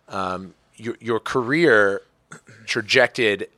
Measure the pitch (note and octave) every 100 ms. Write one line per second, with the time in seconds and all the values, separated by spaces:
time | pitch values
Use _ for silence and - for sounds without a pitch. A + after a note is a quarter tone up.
0 | _ G2 F#2 F#2 F#2 _ _ - A2+ -
1 | A2+ A2+ - C3+ A#2 D#3 E3 A2 G2+ G2
2 | - _ _ - - A2 A2+ B2 G#2+ C3
3 | A#2+ - A2 G2 -